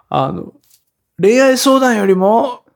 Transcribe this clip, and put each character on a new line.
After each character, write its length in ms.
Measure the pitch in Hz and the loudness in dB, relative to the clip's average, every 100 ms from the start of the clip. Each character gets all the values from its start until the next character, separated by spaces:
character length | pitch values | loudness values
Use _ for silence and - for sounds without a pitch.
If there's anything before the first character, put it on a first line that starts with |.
| - | -8
あ 220 | 143 135 | -6 -4
の、 220 | 175 - - _ _ _ _ _ - | -8 -14 -20 _ _ _ _ _ -2
「恋 220 | 190 247 | 0 2
愛 160 | 269 254 | 2 2
相 220 | 269 269 | 2 2
談 180 | 254 220 | 0 0
よ 80 | 196 | 0
り 100 | 190 | 0
も 460 | 190 226 262 247 _ | 2 0 -2 -8 _